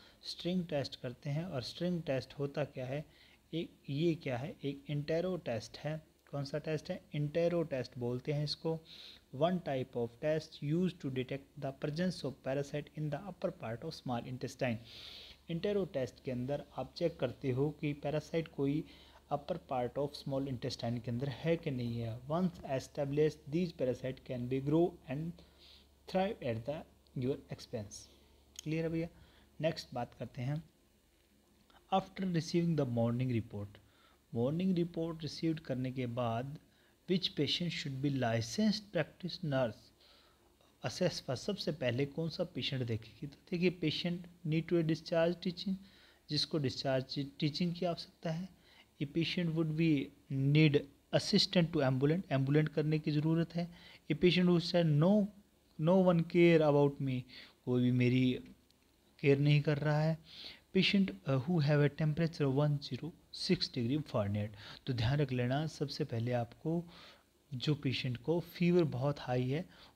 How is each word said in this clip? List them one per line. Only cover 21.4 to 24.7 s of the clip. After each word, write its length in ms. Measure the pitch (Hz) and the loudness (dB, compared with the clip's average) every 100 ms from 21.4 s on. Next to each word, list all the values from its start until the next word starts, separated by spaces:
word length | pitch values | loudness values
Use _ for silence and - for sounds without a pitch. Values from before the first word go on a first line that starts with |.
| 165 165 | 0 0
कि 140 | 165 | -2
नहीं 280 | 127 120 117 | -4 -4 -4
है। 220 | 117 113 127 | -6 -8 -4
Once 240 | 160 185 | 0 0
established, 840 | - - 131 - - 139 143 156 147 - 156 | -2 -4 -4 -4 -6 -2 2 2 0 -4 -2
these 160 | 180 - | -2 -2
parasite 420 | 127 123 131 131 - | -2 -2 -6 -8 -8
can 160 | 127 123 | -8 -2
be 80 | 135 | -2
grow 220 | 139 | 2